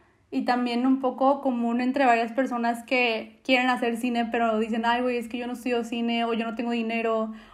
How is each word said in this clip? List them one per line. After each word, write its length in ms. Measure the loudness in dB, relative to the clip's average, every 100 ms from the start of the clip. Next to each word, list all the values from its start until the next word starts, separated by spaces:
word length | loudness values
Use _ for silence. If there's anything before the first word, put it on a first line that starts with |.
| _ _ _
y 140 | -4
también 400 | 0 0 0 0 2
un 140 | 2
poco 400 | 0 2 2 4
común 400 | 0 -2 -2 0
entre 240 | 0 2 4
varias 260 | 4 2
personas 500 | -2 -2 0 -2 -4
que 560 | -2 0 2 0 -6 -12
quieren 260 | 0 2 2
hacer 260 | 2 0 -2
cine, 320 | -2 0 0
pero 260 | 0 2 2
dicen, 260 | 0 0
"Ay, 160 | 0 2
güey, 140 | 0 -2
es 120 | -4
que 100 | -6
yo 80 | -6
no 60 |
estudio 320 | -6 -2 -2
cine, 400 | -2 -4 -2 0
o 100 | 0
yo 100 | -2
no 120 | -2 -4
tengo 160 | -2
dinero, 600 | -2 -2 -2 0 0 -2 -6 -18